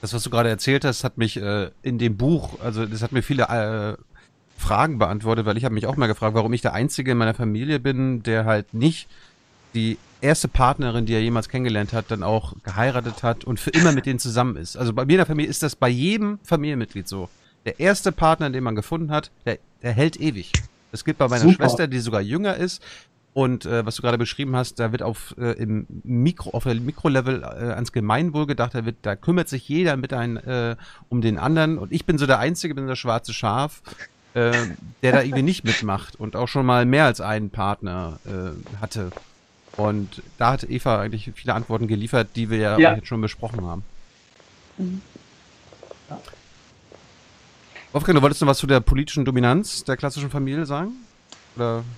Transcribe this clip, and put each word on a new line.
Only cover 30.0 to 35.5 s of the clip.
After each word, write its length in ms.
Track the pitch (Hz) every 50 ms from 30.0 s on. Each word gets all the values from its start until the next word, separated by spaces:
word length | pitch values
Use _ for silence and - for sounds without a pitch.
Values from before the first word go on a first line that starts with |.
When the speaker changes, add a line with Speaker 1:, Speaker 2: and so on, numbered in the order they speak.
| 123 131 139
Speaker 1:
ein, 240 | 123 117 120 117
äh, 400 | 113 - 127 127 123 117 117 117 - - - - - - _
um 120 | 123 123
den 160 | 113 113 107 -
anderen. 380 | 80 135 160 160 156 156 160 147
Und 120 | 101 -
ich 160 | - 127 -
bin 100 | - 156
so 100 | 139 143
der 120 | 135 131 107
Einzige, 380 | 117 143 175 170 - 170 147
bin 100 | 135 135
das 120 | 131 127 123
schwarze 320 | - 127 113 117 - - 110
Schaf, 500 | - - 110 104 123 139 151 - - _ - - - - - _ _ _ _ _
äh, 180 | - 117 117 120 120 117 101 82 - - - - _ -
der 100 | 127 127
da 100 | 139 127
irgendwie 200 | 135 135 135 131
nicht 220 | 160